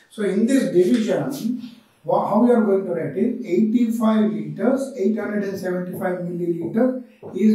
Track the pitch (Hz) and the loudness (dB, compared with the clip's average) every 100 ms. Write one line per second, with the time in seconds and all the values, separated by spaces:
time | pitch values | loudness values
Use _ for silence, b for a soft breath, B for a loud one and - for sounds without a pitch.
0 | B - 196 196 233 269 185 170 190 240 | B -6 -2 0 2 2 2 4 4 4
1 | 202 175 139 - 226 254 B B B B | 2 -2 -2 -4 -4 -6 B B B B
2 | 151 - - 208 240 226 202 190 180 170 | -2 -2 2 2 4 4 4 2 0 -4
3 | 143 185 247 - - 185 220 240 233 233 | -4 -2 -2 -2 -2 0 2 2 0 0
4 | 220 214 208 160 151 185 220 269 - - | 2 2 2 -2 -6 -2 0 0 -2 -2
5 | 196 214 208 208 190 185 185 180 180 - | -2 0 -2 -4 -4 -4 -4 -4 -6 -6
6 | 190 180 175 175 170 170 220 220 254 - | -4 -4 -6 -6 -4 -4 -2 0 0 0
7 | B B - 196 214 | B B -12 0 4